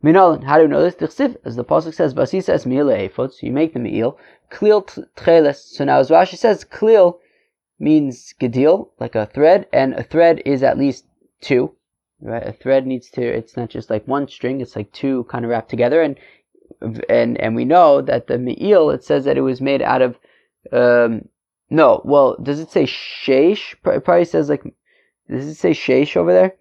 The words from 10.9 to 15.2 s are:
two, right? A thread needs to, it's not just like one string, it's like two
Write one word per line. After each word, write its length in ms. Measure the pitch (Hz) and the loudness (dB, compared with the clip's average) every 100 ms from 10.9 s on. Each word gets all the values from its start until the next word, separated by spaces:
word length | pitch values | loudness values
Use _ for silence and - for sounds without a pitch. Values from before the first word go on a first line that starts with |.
| 127 _ _ _ _ | -4 _ _ _ _
two, 320 | - 123 131 _ _ _ _ _ | -2 0 0 _ _ _ _ _
right? 240 | - 113 - | -12 -10 -10
A 60 | |
thread 340 | 117 127 135 131 | -10 -2 0 0
needs 240 | 127 _ | -8 _
to, 100 | - | -6
it's 360 | 120 117 113 - | -4 -6 -8 -12
not 120 | 120 | -10
just 200 | 120 - | -10 -6
like 180 | 110 - | -8 -4
one 200 | 139 143 | -6 -6
string, 340 | - 127 135 | -8 -8 -6
it's 140 | 120 - | -8 -10
like 160 | 104 | -12
two 340 | - 139 131 | -8 -4 -4